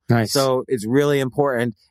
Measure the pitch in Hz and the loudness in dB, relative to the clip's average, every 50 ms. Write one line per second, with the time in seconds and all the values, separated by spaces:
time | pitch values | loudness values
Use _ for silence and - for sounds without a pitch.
0 | _ - 120 117 110 101 - 139 135 135 131 127 - - 131 113 98 110 123 139 | _ 0 0 0 0 0 0 0 0 2 0 -2 -2 -4 -4 -4 -2 0 0 2
1 | 147 147 143 139 135 131 - - 143 143 131 117 120 120 - _ _ _ | 2 2 2 0 -2 -2 -2 -2 0 0 0 -2 -2 -4 -6 _ _ _